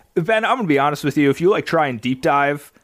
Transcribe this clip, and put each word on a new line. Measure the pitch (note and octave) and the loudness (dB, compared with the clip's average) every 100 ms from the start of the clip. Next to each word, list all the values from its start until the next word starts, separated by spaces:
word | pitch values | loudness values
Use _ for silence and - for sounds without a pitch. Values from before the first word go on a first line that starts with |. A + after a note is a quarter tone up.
| _ | _
Ben, | - E3 A3 | -4 0 0
I'm | A3 B3+ | 0 -2
gonna | F#3+ | 0
be | C#3 | 2
honest | C#3+ D3 | 2 0
with | D3 D3+ | -2 2
you. | C#3 | 2
If | C#3 | 2
you, | F3 | 2
like, | G3+ | 0
try | - E3 C#3+ | 0 -2 -2
and | A#2+ | -4
deep | B2+ C3 | -6 -2
dive | D#3+ C#3+ C#3+ D3 - _ | 0 2 0 -2 -10 _